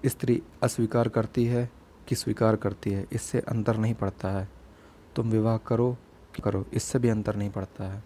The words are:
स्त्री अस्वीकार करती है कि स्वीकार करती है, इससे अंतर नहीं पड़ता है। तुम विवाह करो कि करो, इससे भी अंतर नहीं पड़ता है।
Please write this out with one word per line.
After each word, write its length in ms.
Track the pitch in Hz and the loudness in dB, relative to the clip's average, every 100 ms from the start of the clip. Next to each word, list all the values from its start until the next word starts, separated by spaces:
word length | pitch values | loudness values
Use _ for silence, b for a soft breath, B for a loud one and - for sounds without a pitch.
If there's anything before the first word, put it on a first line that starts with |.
| 131 | 0
स्त्री 380 | - - 120 - - | 0 0 0 0 -2
अस्वीकार 460 | 123 - 113 117 117 | -2 2 0 2 2
करती 360 | 113 110 - 117 | 0 0 0 2
है 240 | 120 120 - - - - | 2 -2 -8 -20 -20 -4
कि 80 | 117 | -4
स्वीकार 400 | - 107 113 110 | -2 2 4 4
करती 360 | 101 98 - | 0 -4 -2
है, 160 | 98 - | -2 -2
इससे 280 | 113 - 123 | -6 -2 -2
अंतर 380 | - 113 107 110 | 0 -2 0 2
नहीं 160 | 110 | 0
पड़ता 360 | 113 98 - 95 | 0 -4 -2 -4
है। 200 | 98 95 - - B B B B - | -4 -6 -12 -20 B B B B -4
तुम 140 | 113 | 0
विवाह 280 | 110 110 113 | 2 2 0
करो 400 | - 117 123 123 - - - - | 0 2 2 0 -12 -20 -14 -4
कि 60 | |
करो, 240 | 104 98 92 | -2 -2 -2
इससे 260 | - - 131 | -4 0 2
भी 100 | 120 | 2
अंतर 260 | 110 104 104 | 2 0 -2
नहीं 140 | 101 | -4
पड़ता 340 | 101 95 - | -4 -8 -8
है। 200 | 98 101 | -8 -8